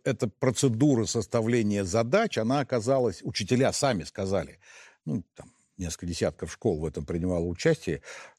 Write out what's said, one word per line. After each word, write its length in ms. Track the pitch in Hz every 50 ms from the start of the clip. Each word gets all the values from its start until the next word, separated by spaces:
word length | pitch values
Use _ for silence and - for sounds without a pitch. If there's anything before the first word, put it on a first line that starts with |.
| -
эта 220 | 139 123 - - 104
процедура 760 | - _ - 127 117 - - 135 113 110 143 151 135 113 110
составления 760 | 101 - 117 101 - - 117 110 113 120 120 110 104 101 101 98
задач, 520 | 87 92 113 117 120 151 208 233 208 - 117
она 220 | 110 113 135 147
оказалась, 640 | 131 - 135 120 104 123 135 135 123 110 90 -
учителя 500 | - - - - 113 - 127 120 135 110
сами 300 | - - - 135 120 92 78
сказали, 540 | - - - 98 95 98 92 80 - - _ _ - - - - - _ _ -
ну, 180 | 156 139 117 - _ _
там, 180 | - - - _ _ _ _ _
несколько 300 | - 92 85 - - -
десятков 460 | 87 85 - 110 85 - - 90 82
школ 280 | - - - 113 87 76
в 60 | 80
этом 200 | 78 - - 73
принимало 380 | - 87 85 82 92 90 85 85
участие, 580 | 87 87 - - 160 160 - - - 80 82 - - - - - - -